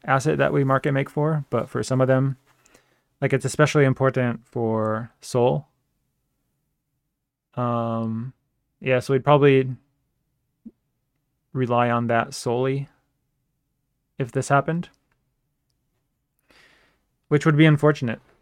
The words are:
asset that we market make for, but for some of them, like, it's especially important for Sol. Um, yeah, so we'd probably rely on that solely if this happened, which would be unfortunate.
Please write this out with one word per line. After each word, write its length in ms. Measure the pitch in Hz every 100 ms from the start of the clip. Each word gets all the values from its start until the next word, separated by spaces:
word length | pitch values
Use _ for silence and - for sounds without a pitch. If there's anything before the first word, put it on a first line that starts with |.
| -
asset 320 | 135 151 147
that 160 | 139
we 100 | 147
market 280 | 135 135 147
make 160 | 139 139
for, 340 | - 151 156 139
but 180 | 117 -
for 160 | 123
some 160 | 113 131
of 80 | 131
them, 300 | 131 135 131 _ _ _ _ _ _ _ _
like, 80 | 139
it's 140 | 131 135
especially 400 | - 151 151 139
important 600 | 123 131 131 123 117 -
for 640 | 120 113 110 110 110 117 _
Sol. 480 | - 123 123 147 - _ _ _ _ _ _ _ _ _ _ _ _ _ _ _ _ _ _ -
Um, 760 | 123 120 117 113 113 113 127 - _ _ _ _
yeah, 180 | - 127
so 140 | -
we'd 100 | 135
probably 460 | 131 147 143 135 131 123 _ _ _ _ _ _ _ _ 226 - _ _ _ _ _ _ _
rely 360 | 131 123 120 120
on 180 | 120 120
that 260 | 117 113
solely 560 | - - 120 131 135 139 _ _ _ _ _ _ _ _ _ _ _ _ -
if 140 | 127
this 160 | 135 131
happened, 400 | 143 139 165 175 _ _ _ _ _ _ _ _ _ _ _ _ _ _ _ _ _ _ _ _ _ _ _ _
which 160 | 147 160
would 100 | 147
be 100 | 160
unfortunate. 540 | 147 151 151 123 113 _ _